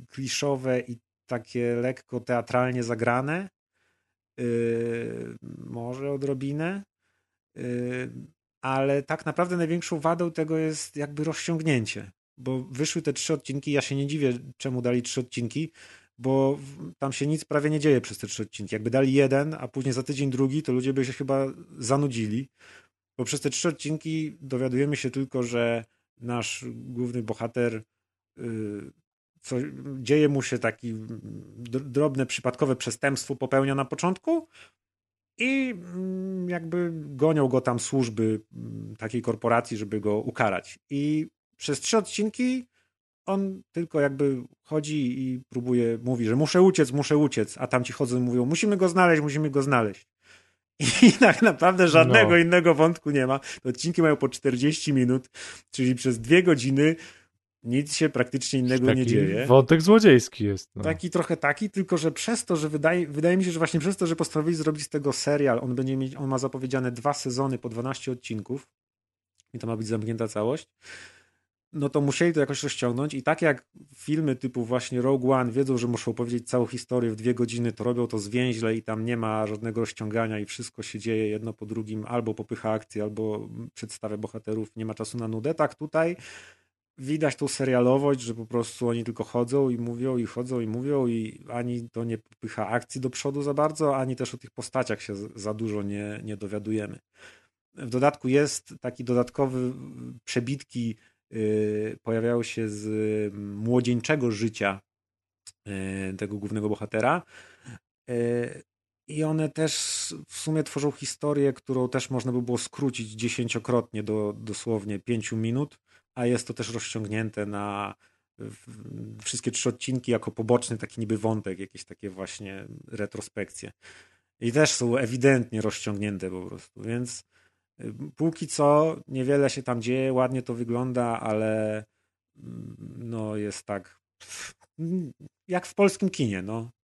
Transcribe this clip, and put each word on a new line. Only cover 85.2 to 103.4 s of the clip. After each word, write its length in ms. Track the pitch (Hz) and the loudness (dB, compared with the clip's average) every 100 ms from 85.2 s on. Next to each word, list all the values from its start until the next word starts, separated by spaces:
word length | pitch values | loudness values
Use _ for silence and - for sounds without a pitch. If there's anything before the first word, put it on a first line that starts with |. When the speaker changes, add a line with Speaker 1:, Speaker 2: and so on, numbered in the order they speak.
| 113 | -6
Speaker 1:
nudę. 260 | 110 131 | -4 -4
Tak 200 | 160 151 | 0 0
tutaj 420 | - 151 160 165 185 - - - _ _ _ _ - | -2 -4 0 0 -4 -14 -20 -20 _ _ _ _ -14
widać 380 | 135 151 151 - | -6 0 0 0
tą 120 | 147 | -4
serialowość, 720 | - 135 123 123 135 143 139 | -2 2 4 6 6 4 0
że 140 | 117 | -2
po 120 | 113 110 | -10 -4
prostu 420 | 120 113 - 120 | -4 -4 -2 -2
oni 160 | 117 | -2
tylko 200 | 113 110 | -4 -6
chodzą 460 | 113 120 120 139 135 | -4 -2 0 2 2
i 80 | 120 | 0
mówią, 380 | 117 120 131 127 | -4 -4 -2 -2
i 100 | 113 | -2
chodzą, 340 | 120 127 127 | -6 -4 -4
i 60 | 110 | -4
mówią, 400 | 117 139 143 123 | -4 0 0 2
i 380 | 117 110 - - | 0 -4 -10 -10
ani 420 | 120 120 120 117 | -6 -4 -6 -6
to 140 | 113 | -6
nie 140 | 117 110 | -4 -6
popycha 500 | _ _ 107 - 101 | _ _ -10 -6 -2
akcji 320 | 120 - 135 | -2 -2 -6
do 100 | 127 | -6
przodu 320 | - 143 139 | -4 -4 -2
za 120 | 143 | -2
bardzo, 420 | 143 151 156 151 135 | 0 0 2 0 2
ani 200 | 131 123 | -2 -4
też 180 | 123 | -6
o 40 | 120 | -8
tych 120 | - | -14
postaciach 520 | - - 131 117 107 | -14 -4 -2 -2 -4
się 120 | - 98 | -6 -8
z-, 160 | 107 113 | -10 -8
za 160 | 101 | -6
dużo 280 | 107 110 104 | -4 -4 -4
nie, 380 | 101 101 104 107 | -4 -6 -6 -8
nie 120 | 110 101 | -10 -8
dowiadujemy. 640 | 101 104 104 110 104 - _ _ - - _ _ _ | -6 -6 -2 -4 -4 -10 _ _ -20 -20 _ _ _
W 160 | - 131 | -14 -4
dodatku 380 | 123 143 - 131 | 2 2 2 2
jest 460 | 139 147 - - - | 4 2 -2 -10 -10
taki 240 | 127 - | -10 -8
dodatkowy, 680 | 123 123 123 - 135 127 127 131 135 123 123 120 | 0 0 0 0 -2 0 -4 -6 -14 -14 -14 -14
przebitki, 720 | - 127 120 139 - 123 117 110 _ _ _ | -4 -4 -2 -6 -6 -6 -6 -6 _ _ _
y, 640 | 117 107 107 107 107 110 - | -4 0 0 0 -2 -4 -8
pojawiały 420 | - 113 117 120 | -4 -2 0 0
się 240 | 117 - 110 | -2 -4 -6
z, 180 | 104 107 107 107 107 104 | -6 -4 -2 0 0 -2
mm, 220 | 101 | -6